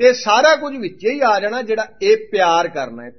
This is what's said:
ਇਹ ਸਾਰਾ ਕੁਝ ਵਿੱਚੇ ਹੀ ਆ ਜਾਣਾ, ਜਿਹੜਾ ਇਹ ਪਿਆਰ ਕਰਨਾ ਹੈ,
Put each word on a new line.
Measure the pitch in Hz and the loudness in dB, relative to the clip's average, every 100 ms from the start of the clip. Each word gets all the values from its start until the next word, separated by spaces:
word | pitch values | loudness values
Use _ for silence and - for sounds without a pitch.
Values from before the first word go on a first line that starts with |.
ਇਹ | 247 | 2
ਸਾਰਾ | 247 220 220 302 294 | 2 2 4 4 2
ਕੁਝ | 294 269 | -2 -8
ਵਿੱਚੇ | 202 - 196 | -10 -6 -4
ਹੀ | 285 | 0
ਆ | 254 202 | 0 0
ਜਾਣਾ, | 202 240 | -2 -6
ਜਿਹੜਾ | 226 220 214 - | -4 -4 -6 -2
ਇਹ | 196 214 - | 0 0 0
ਪਿਆਰ | 202 175 165 170 | 0 2 2 0
ਕਰਨਾ | 151 127 117 | -4 -10 -10
ਹੈ, | 120 | -16